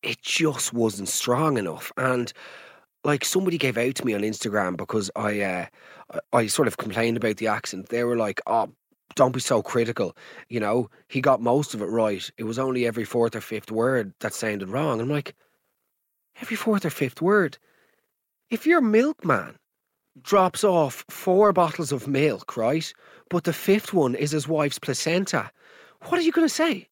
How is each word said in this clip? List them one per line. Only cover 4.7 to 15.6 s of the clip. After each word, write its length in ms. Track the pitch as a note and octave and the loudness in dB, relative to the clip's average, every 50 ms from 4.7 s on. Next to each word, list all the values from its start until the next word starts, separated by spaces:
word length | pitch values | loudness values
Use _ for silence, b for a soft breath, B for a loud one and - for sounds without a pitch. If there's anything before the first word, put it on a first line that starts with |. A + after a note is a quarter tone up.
| F2+ E2+ | -2 -4
because 320 | F#2+ - - A2 G2+ F#2+ - | -6 -4 -2 -2 -2 -2 -6
I, 240 | - G#2+ G#2 G#2 G2+ | -4 -4 -2 -2 -2
uh, 240 | G2+ F#2+ F2+ F2+ F2 - B B B B B B B B | -2 -2 -2 -4 -6 -8 B B B B B B B B
I, 80 | - - - _ - B2 | -10 -10 -8 _ 0 0
I 100 | A#2 G#2 | 0 2
sort 200 | - - D3 A#2 | 2 2 2 0
of 100 | - - | 0 -4
complained 400 | - A2 F#2+ A2+ A2+ A#2 A#2 A#2 | -8 -6 -2 0 0 0 0 0
about 200 | G#2+ A2 G#2+ - | 0 -2 -2 0
the 100 | A2+ A2 | -2 -2
accent. 420 | G#2+ G#2 - - - F#2+ F#2+ - | -2 -2 -4 -8 -10 -10 -10 -6
They 140 | A2+ A#2 A#2+ | -4 -2 0
were 120 | A#2+ A#2+ | 0 0
like, 260 | A#2 A2 G#2 F#2+ - - | 0 0 -2 -4 -6 -4
"Oh, 240 | - A2+ A#2 G#2+ - - _ _ _ _ _ _ _ - | 0 0 0 0 -2 -6 _ _ _ _ _ _ _ 2
don't 180 | - C#3 B2+ B2+ | 4 4 4 4
be 60 | C3 | -2
so 220 | - - C3+ A2 | -2 2 0 0
critical, 540 | - - - B2 A#2 A2+ A#2 - G#2+ F2 - B B B B B B B | 0 0 0 0 0 0 -2 -4 -4 -4 -4 B B B B B B B
you 100 | A#2 A#2+ | -6 -4
know, 300 | G#2+ G#2 A2 B2 A2+ - b b b b | -2 0 0 0 -2 -2 b b b b
he 120 | - C3+ | -4 0
got 220 | B2+ C#3+ C3+ A2+ | 4 4 4 4
most 320 | A#2 A#2+ A#2+ C#3+ D3 - - | 4 2 2 2 2 0 -4
of 80 | A2 | -6
it 60 | G#2 F2 | -4 -2
right. 420 | A2 A2+ A2 G#2+ G#2 F#2+ F2 - _ - | 0 2 2 2 0 -2 -6 -12 _ -8
It 60 | A2+ | -8
was 160 | A2 A2+ A#2+ | -6 -4 -2
only 260 | C3 C3 C3 B2+ A#2+ | -2 -2 0 0 0
every 200 | A#2 A2 A#2+ A2 | -2 -2 -4 -6
fourth 300 | - - B2 A#2 A2+ - | -2 0 0 0 0 0
or 60 | A2+ | -6
fifth 300 | - - A2 G#2+ - - | -10 -8 -10 -10 -8 -6
word 420 | A2 A2 A#2 B2+ C3+ B2+ G#2+ G2 - _ | -2 0 0 2 2 0 -2 -4 -10 _
that 140 | - G#2+ - | -8 -6 -6
sounded 360 | - - A2 G#2 G2+ G2 F#2 | -4 -4 -4 -4 -4 -6 -4
wrong." 320 | G#2+ C3 D3+ D#3 B2+ A2 | -4 -2 -2 0 -2 -2
I'm 80 | A2+ C3 | -2 -2
like, 260 | D3 D3 C#3 - - _ _ _ _ _ | -2 -2 -4 -6 -16 _ _ _ _ _